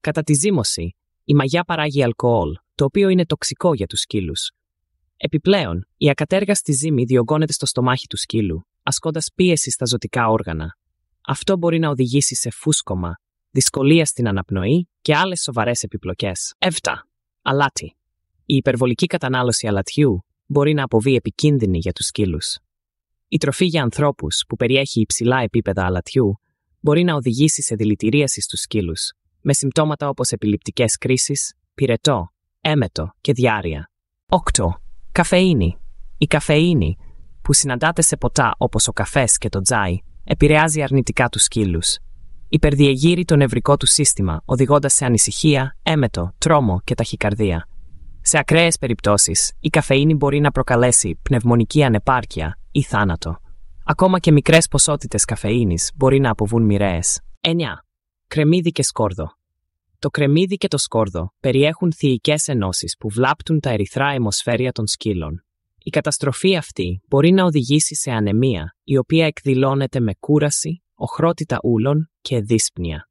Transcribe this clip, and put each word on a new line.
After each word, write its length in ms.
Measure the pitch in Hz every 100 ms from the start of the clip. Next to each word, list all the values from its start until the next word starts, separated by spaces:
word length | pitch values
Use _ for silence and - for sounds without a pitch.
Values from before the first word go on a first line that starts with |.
Κατά 220 | - 156
τη 100 | 156
ζύμωση, 640 | 147 202 180 107 - 85 - _ _
η 100 | -
μαγιά 300 | 143 139 165
παράγει 380 | 175 165 151 143
αλκοόλ, 500 | 123 117 123 117 82 80 _
το 100 | -
οποίο 240 | 139 - 196
είναι 180 | 185 170
τοξικό 480 | 151 - - 180
για 120 | 135 98
τους 140 | -
σκύλους. 500 | - 107 87 85 - _ _ _ _ _ _ _
Επιπλέον, 720 | - 151 175 196 135 85 - _
η 140 | 143
ακατέργαστη 640 | 139 151 190 202 202 -
ζύμη 320 | 135 156 139
διωγγώνεται 480 | 120 127 117 151 156
στο 140 | - 135
στομάχι 400 | - 123 127 -
του 100 | 110
σκύλου, 500 | - 113 101 82 - _
ασκώντας 480 | - 143 165 156 -
πίεση 360 | - 180 160 -
στα 140 | -
ζωτικά 440 | 123 120 107 - 117
όργανα. 500 | 110 95 80 80 - _ _ _ _ -
Αυτό 300 | 131 - 190
μπορεί 220 | 170 165
να 100 | 160
οδηγήσει 460 | 135 127 135 139
σε 160 | 123 120
φούσκωμα, 680 | - - 151 - 92 87 85 _ _ _
δυσκολία 540 | 131 - - 135 165
στην 240 | 156 - 117
αναπνοή 600 | 98 92 95 95 165 175 _
και 140 | - 151
άλλες 240 | 190 175
σοβαρές 420 | - 117 214 120
επιπλοκές. 720 | 107 104 90 90 101 90 - -
Εφτά. 500 | 185 165 - - - _ _ _
Αλάτι. 540 | - 139 139 - - _ _ _ _ _
Η 120 | _ 139
υπερβολική 500 | 135 117 127 117 175
κατανάλωση 600 | 175 127 131 123 110 110
αλατιού 580 | 101 95 - 147 92 - _ _
μπορεί 260 | 143 143
να 120 | 151
αποβεί 300 | 131 113 120
επικίνδυνη 640 | 127 - - 151 143 107 87
για 140 | 92
τους 140 | - -
σκύλους. 520 | - 98 78 - - _ _ _ _ _ _ _
Η 80 | 160
τροφή 280 | 147 131
για 180 | 185 160
ανθρώπους 640 | 123 - 147 - 76 - -
που 80 | 117
περιέχει 440 | 120 131 139 -
υψηλά 400 | 110 - 117 127
επίπεδα 440 | 117 117 104 95
αλατιού 560 | 92 90 - 131 110 98 _ _ _ _
μπορεί 240 | - 151
να 100 | 180
οδηγήσει 480 | 151 127 117 151 -
σε 120 | -
δηλητηρίαση 680 | 110 107 104 107 143 139 -
στους 200 | - -
σκύλους, 520 | - 107 90 78 - - _ _
με 120 | -
συμπτώματα 560 | 139 139 127 151 151 147
όπως 220 | 135 -
επιληπτικές 680 | 117 104 104 - - 117 -
κρίσεις, 580 | - 127 - 139 - - _
πυρετό, 580 | - 135 127 - 127 85 _ _ _
έμετο 540 | 156 151 110 - 82 _
και 120 | -
διάρρεια. 580 | 127 123 107 90 76 78 _ _ _ _
Όκτω. 520 | 180 - - 90 92 - - -
Καφεΐνη. 680 | - 170 180 185 147 85 - - - - -
Η 80 | 151
καφεΐνη, 720 | 151 - 151 170 160 80 90 - - - -
που 100 | -
συναντάται 500 | 143 139 123 156 170
σε 140 | 160 147
ποτά 380 | 120 - 120 -
όπως 300 | - 110 -
ο 40 |
καφές 460 | - 104 147 120 -
και 100 | 107
το 120 | 98
τζάι, 380 | 95 117 98 92 - -
επηρεάζει 580 | - 139 139 151 160 156
αρνητικά 460 | 139 135 120 - 123
τους 140 | -
σκύλους. 540 | - 120 101 85 - - - - - - -
Υπερδιεγείρει 760 | 151 151 143 143 131 160 175
το 120 | 175 147
νευρικό 400 | 135 123 - 143
του 100 | -
σύστημα, 560 | - 143 - 95 80
οδηγώντας 500 | - 123 127 143 147
σε 100 | -
ανησυχία, 760 | 131 113 - - 156 139 131 -
έμετο, 520 | - 156 123 - 87 -
τρόμο 420 | - 175 120 90
και 100 | -
ταχυκαρδία. 760 | 120 113 - 104 104 104 82 - - - - - -
Σε 180 | - 156
ακραίες 400 | 135 160 170 160
περιπτώσεις, 760 | 127 113 - 104 - 95 - -
η 80 | -
καφεΐνη 460 | 156 - 135 147
μπορεί 260 | 151 139 143
να 100 | 147
προκαλέσει 680 | 135 127 123 123 120 98 82
πνευμονική 600 | - 127 117 117 110 147
ανεπάρκεια 760 | 139 107 - 127 107 - 78 - -
ή 120 | 143
θάνατο. 580 | 139 104 104 82 82 82 - - - -
Ακόμα 340 | - 151 185 185
και 140 | 170
μικρές 360 | 147 - 160 -
ποσότητες 560 | 139 - 147 - 107
καφεΐνης 680 | - 107 101 117 110 85 -
μπορεί 260 | - 131 139
να 100 | 135
αποβούν 320 | 107 104 117
μοιραίες. 580 | 110 101 98 85 92 - - -
Εννιά. 440 | 170 170 147 87 _ _ _ _ _
Κρεμμύδι 440 | 151 151 175 170
και 120 | 160
σκόρδο. 520 | - - 107 92 80 _ _ _ _ _ _ _
Το 120 | 143
κρεμμύδι 460 | - 139 151 185 196
και 120 | 202
το 100 | 143
σκόρδο 560 | - 113 104 90 90 _
περιέχουν 520 | 135 131 147 160 180
θηικές 560 | 156 143 123 - 151 -
ενώσεις 480 | 131 98 90 87 -
που 120 | 110
βλάπτουν 500 | 107 131 147 - 160
τα 100 | 139
ερυθρά 380 | 110 98 - 143
αιμοσφαίρια 640 | 139 113 - - 113 127
των 140 | - 107
σκύλων. 580 | - 110 95 76 85 _ _ _ _
Η 120 | -
καταστροφή 640 | - 151 143 143 123 190 185
αυτή 460 | - - 90 95 _
μπορεί 220 | 139 160
να 140 | 190
οδηγήσει 500 | 180 151 123 147 -
σε 160 | 151 -
ανεμία, 680 | 113 104 104 131 98 82 _
η 120 | - 135
οποία 300 | 127 160 160
εκδηλώνεται 720 | 151 139 131 135 139 135 131
με 140 | 113
κούραση, 680 | 95 - 147 147 - 156 170 _
οχρότητα 640 | _ - - 165 170 156 -
ούλων 480 | - 113 120 147 160 _
και 200 | - 123
δύσπνοια. 680 | 104 113 - - 85 76 -